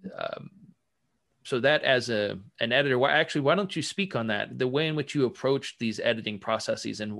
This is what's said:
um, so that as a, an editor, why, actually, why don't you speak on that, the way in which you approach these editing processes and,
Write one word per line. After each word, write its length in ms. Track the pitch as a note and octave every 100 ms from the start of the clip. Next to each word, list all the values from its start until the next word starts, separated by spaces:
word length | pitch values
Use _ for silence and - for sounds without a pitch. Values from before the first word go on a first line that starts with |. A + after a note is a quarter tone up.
| -
um, 360 | - G1+ - - - - _ _ _ _ _ _ _
so 160 | - B2+
that 220 | C#3 D3+
as 280 | C#3 B2+ A2+
a, 280 | G#2+ G2+ F#2+ G2+ -
an 120 | A#2
editor, 260 | B2+ C#3+ B2
why, 140 | C#3
actually, 280 | D3+ D#3+ D3+
why 140 | C#3
don't 200 | F3+ F#3+
you 60 | E3
speak 360 | - - F#3+ B2
on 100 | A2+
that, 320 | G#2 - B2
the 100 | B2+
way 180 | C#3 D#3
in 100 | D3+
which 180 | C#3
you 100 | D3
approach 540 | A#2+ - C3 C#3 - -
these 200 | A2+ G#2
editing 380 | A#2 A2+ G#2+ G#2
processes 600 | - A2 - A2 A2+ A2
and, 180 | G#2+